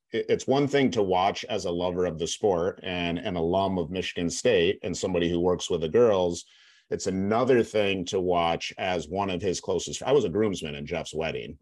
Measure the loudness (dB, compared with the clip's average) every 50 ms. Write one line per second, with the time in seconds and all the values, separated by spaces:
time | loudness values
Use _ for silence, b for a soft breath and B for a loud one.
0 | _ _ -6 -4 0 0 -2 -2 0 0 2 2 2 2 2 4 2 4 2 2
1 | 2 2 2 2 2 2 0 -2 -6 -6 -6 -4 -4 -2 -2 -2 -2 -2 0 0
2 | 0 0 0 -2 -4 -4 -4 0 2 2 2 4 2 0 -2 -4 -8 -6 -4 -2
3 | -2 -2 -2 -2 -4 -4 -2 -2 0 0 2 2 2 0 0 -2 -2 -2 -4 -4
4 | -4 -4 -4 -4 -4 -4 -4 0 2 4 4 4 4 4 2 0 -4 -6 -6 -4
5 | -4 -2 0 0 0 2 0 2 2 2 0 0 -2 -2 -2 -2 -2 2 4 4
6 | 6 6 6 4 2 0 -2 -4 -8 b b b b b b b b b -6 -4
7 | -4 -2 -2 -2 0 0 2 2 4 4 4 4 4 2 2 0 2 2 0 -2
8 | -2 -2 -2 -2 0 2 2 2 2 2 0 -2 -4 -8 -8 -6 -4 -2 -2 -2
9 | -4 -4 -4 -4 -2 -2 -2 -2 0 -2 -2 -2 -2 -2 -2 -2 -2 -4 -8 -6
10 | 0 2 2 4 4 2 0 0 0 0 0 -4 -6 -8 -8 -8 -8 -6 -6 -6
11 | -6 -6 -6 -4 -4 -4 -4 -6 -8 -10 -14 -10